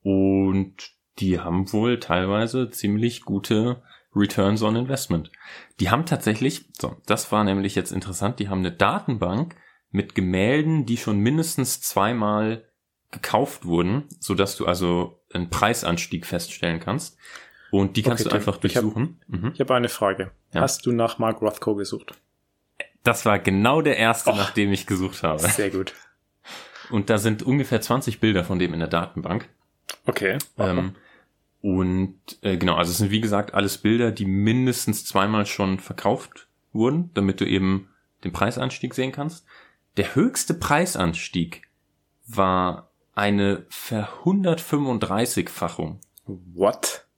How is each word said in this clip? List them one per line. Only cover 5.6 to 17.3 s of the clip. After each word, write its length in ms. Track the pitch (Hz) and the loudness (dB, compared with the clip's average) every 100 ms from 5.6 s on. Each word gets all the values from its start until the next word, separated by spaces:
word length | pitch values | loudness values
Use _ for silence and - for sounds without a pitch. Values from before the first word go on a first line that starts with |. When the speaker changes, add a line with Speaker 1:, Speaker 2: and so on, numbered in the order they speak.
| - - | -20 -4
Speaker 1:
Die 100 | 90 | 0
haben 160 | 139 170 | 2 0
tatsächlich, 600 | 143 - 110 131 143 - - | 0 0 0 0 -2 -14 -10
so, 200 | - - - | -8 -8 -2
das 260 | 113 - | -2 2
war 120 | 107 104 | 2 2
nämlich 300 | 98 98 101 | 2 0 -2
jetzt 160 | 87 | -4
interessant, 480 | 92 101 90 98 - | -6 -6 -4 -4 -4
die 100 | 101 | -4
haben 100 | 95 | -2
eine 120 | 90 | -2
Datenbank 840 | 87 101 185 - 113 87 101 170 - - _ _ | 0 0 0 -2 -2 -2 -2 -4 -8 -20 _ _
mit 220 | 98 - - | -4 -2 0
Gemälden, 720 | 92 92 107 143 156 160 117 | 0 2 2 2 2 0 0
die 120 | 117 | -2
schon 220 | - 104 | 0 2
mindestens 600 | 110 156 165 - 131 - | 2 2 0 -2 -2 -2
zweimal 840 | - - 101 120 104 107 110 113 - _ _ _ _ | -2 0 0 2 0 2 0 -2 -10 _ _ _ _
gekauft 540 | - - 107 139 - 87 | -10 -2 0 0 -4 0
wurden, 380 | 85 87 123 - - | 2 2 0 -4 -14
sodass 380 | - 95 98 - | -2 0 0 0
du 80 | - | -2
also 560 | 87 90 87 - - _ | 2 2 2 0 -8 _
einen 160 | 90 87 | -6 -4
Preisanstieg 760 | - 104 - - 85 - 85 - | 2 2 2 0 -2 -4 -8 -6
feststellen 540 | 87 - - 87 82 | -6 -6 -6 -4 -4
kannst. 360 | 87 127 - _ - | -4 -6 -6 _ -20